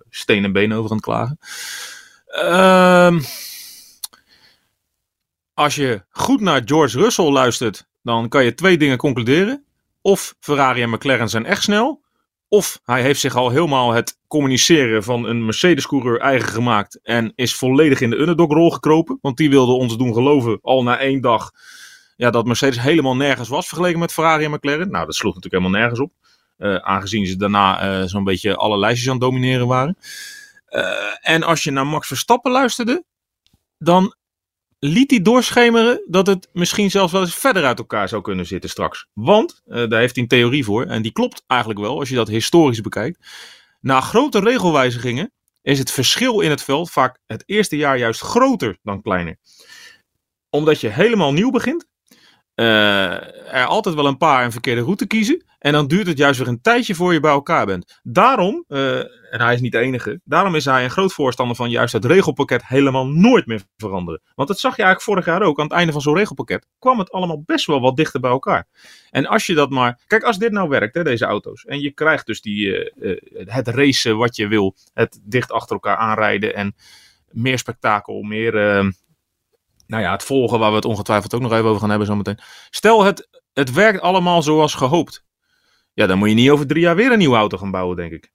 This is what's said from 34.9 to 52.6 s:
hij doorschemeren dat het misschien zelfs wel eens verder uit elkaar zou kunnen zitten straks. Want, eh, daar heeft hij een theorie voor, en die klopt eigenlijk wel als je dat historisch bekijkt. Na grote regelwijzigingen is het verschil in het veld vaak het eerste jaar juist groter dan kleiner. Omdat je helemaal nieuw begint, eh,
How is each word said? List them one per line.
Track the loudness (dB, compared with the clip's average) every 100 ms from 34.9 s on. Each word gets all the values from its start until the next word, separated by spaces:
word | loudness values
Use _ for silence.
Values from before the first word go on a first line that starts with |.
| 2 4
hij | 4
doorschemeren | 4 4 2 4 4 4 2 0 0
dat | 2 2
het | 0 -4
misschien | -4 -2 0 0
zelfs | 2 2
wel | 0
eens | -2
verder | 0 0 0
uit | -2 -4
elkaar | -4 -4 -2
zou | -4
kunnen | -4 -6 -6
zitten | -8 -8
straks. | -6 -8 -8 -14
Want, | -6 2 2 2 -8 _
eh, | -6 0
daar | 2
heeft | 0
hij | 0
een | 0
theorie | 2 4 0
voor, | -2 -2
en | -2 -4
die | -4
klopt | -2 -4 -6 -4
eigenlijk | -2 -2 -4
wel | -6 -6
als | -4
je |
dat | -2 -2
historisch | -2 2 4 4 0
bekijkt. | -6 -6 -6 -8 -18 -20 -20 -20 _ _
Na | 0 0
grote | 2 0 2 2
regelwijzigingen | 2 2 2 2 0 -2 -6 -6 -8 -12 _ _
is | -2 -2
het | -2
verschil | -2 0 0 0 0
in | 0
het | -2
veld | -2 -4 -2
vaak | -2 -2 -4 _
het | -14 -4
eerste | -2 -2 -2
jaar | 0 0
juist | -2 -4
groter | -6 -2 0 0 -4 -6
dan | -10 -8
kleiner. | -4 -4 -4 -10 _ _ -20 -20 -20 _ _ _ _ _ _
Omdat | 0 2 2
je | -2
helemaal | 0 2 4 2
nieuw | 2 2
begint, | 0 -2 -6 -8 _ _ _ _ _ _
eh, | 0